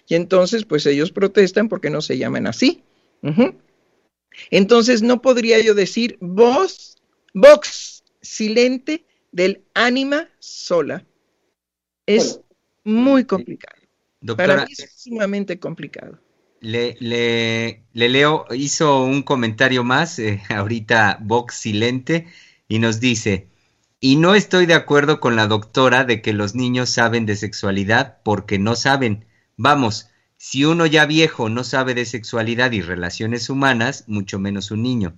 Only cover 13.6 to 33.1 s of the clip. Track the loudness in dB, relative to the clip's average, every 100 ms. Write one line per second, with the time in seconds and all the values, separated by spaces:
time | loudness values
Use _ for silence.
13.6 | -20 _ _ _ _ _ -8 -2 0 0
14.6 | -2 -10 -20 _ -12 -6 -4 -4 -6 -8
15.6 | -10 -12 -16 -18 -20 -20 _ _ _ _
16.6 | -6 -4 -4 -6 -6 -2 0 0 -2 -2
17.6 | -4 -8 _ 0 2 4 4 2 -4 -8
18.6 | -6 0 2 2 2 -2 -2 -2 -2 0
19.6 | 0 2 0 0 -2 -4 -6 -6 -6 -6
20.6 | -4 -6 0 2 2 0 -2 -2 -2 -8
21.6 | -6 -2 -2 -2 -4 -4 -6 -18 _ _
22.6 | -6 0 0 0 -2 0 -2 -4 -6 _
23.6 | _ _ _ _ 2 4 4 4 4 2
24.6 | 4 4 4 2 2 2 2 2 2 0
25.6 | -2 2 4 4 2 0 -2 -2 -4 -4
26.6 | -2 -2 -2 0 0 0 -2 -4 -6 -6
27.6 | -4 -2 0 0 0 -6 -4 -4 -2 -2
28.6 | 0 0 0 0 0 -4 -10 _ _ -2
29.6 | 0 2 0 -4 -12 _ _ _ -8 -2
30.6 | 0 2 2 2 2 2 0 0 -4 -4
31.6 | -4 -2 -2 -2 -4 -8 -6 -4 -2 0
32.6 | 0 -2 -4 -6 -6